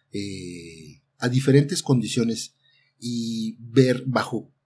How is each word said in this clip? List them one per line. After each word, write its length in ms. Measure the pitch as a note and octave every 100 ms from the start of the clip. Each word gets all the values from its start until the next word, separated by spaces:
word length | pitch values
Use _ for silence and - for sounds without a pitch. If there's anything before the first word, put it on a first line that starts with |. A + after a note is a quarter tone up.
| _
eh, 880 | G2+ G2+ F#2+ F2+ F2 E2 E2 D#2 - _ _
a 100 | B2
diferentes 540 | B2+ C#3 C#3 D3 F3+
condiciones 720 | - B2 G#2+ B2+ A#2 A2+ - _ _ _ _ _
y 560 | A#2+ A#2+ A2+ A2+ A2 -
ver 460 | A#2 A#2+ B2+ B2 C3
bajo, 460 | A#2 - A2+ - _